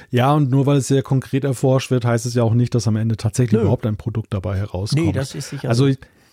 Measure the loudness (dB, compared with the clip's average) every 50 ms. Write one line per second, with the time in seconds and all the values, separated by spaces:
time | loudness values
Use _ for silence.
0 | -8 -2 0 2 2 4 4 2 2 2 2 2 2 2 2 2 2 2 0 0
1 | 0 0 -2 -2 -2 -2 -4 -2 -2 -2 -2 0 2 2 2 2 0 0 -2 0
2 | 0 0 0 0 -2 -2 0 0 2 2 2 2 2 2 0 0 0 0 0 0
3 | 0 -2 -2 -2 -2 -2 0 0 0 2 2 2 2 2 0 0 -2 -4 -4 -4
4 | -6 -6 -6 -6 -6 -6 -6 -6 -4 -4 -4 -4 -4 -4 -6 -6 -4 -2 -2 0
5 | 0 0 0 -2 -4 -6 -8 -12 -12 -10 -10 -6 -4 -2 0 2 2 2 0 -2
6 | -6 -16 _ _ _ _